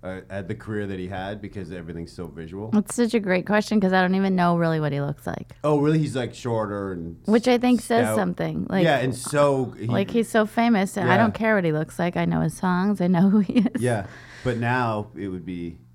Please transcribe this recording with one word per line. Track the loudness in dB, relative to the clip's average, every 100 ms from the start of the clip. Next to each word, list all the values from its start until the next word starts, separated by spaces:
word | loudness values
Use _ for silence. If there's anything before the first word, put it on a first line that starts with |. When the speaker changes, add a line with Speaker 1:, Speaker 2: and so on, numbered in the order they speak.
Speaker 1:
uh, | -10 -12 -10
had | -10 -8
the |
career | -10 -6 -6 -4
that | -6
he | -6
had | -6 -8 -8
because | -10 -12 -10
everything's | -12 -10 -10 -10
so | -12 -12
visual? | -12 -12 -10 0
Speaker 2:
That's | 0 0
such | -2 0
a | 0
great | 0 -2 2
question | 0 2 0
'cause | 2
I | 2
don't | 2
even | 2 0 2
know | 2 2
really | 2 0
what | 0
he | -2
looks | -4 -6 -8
like. | -8 -10 -4
Speaker 1:
Oh, | 0 2
really? | 4 2
He's, | 2
like, | -2 -6
shorter | -6 -4 -2 -2 -4 -4
and | -6 -8 -10 2
Speaker 2:
Which | 2 4
I | 2
think | 4 0
says | 2 0 2
Speaker 1:
stout. | 2
Speaker 2:
something. | 0 -2 -4 -4 -2
Like, | 2
Speaker 1:
Yeah, | 4 2
and | 0
so | -4 -4 4 4 4 -2 -4
he | -2
Speaker 2:
like, | -2 0
he's | 0 2
so | 2 0
famous. | 0 2 2 2 -2
I | 2
Speaker 1:
Yeah. | 4
Speaker 2:
don't | 4
care | 2 2 2
what |
he | 2
looks | 0 -2 -2
like. | -2 0
I |
know | 0 0
his | 0
songs. | 0 0 2 0 0
I | 2
know | 4 6
who | 4
he | 4 2 2
is. | 0
Speaker 1:
Yeah, | 0 -2 -4 -14 -20 -6
but | -4 -2
now | 0 2 0 -2 -4 -8
it | -8
would | -8
be | -8 -8 -8 -10 -20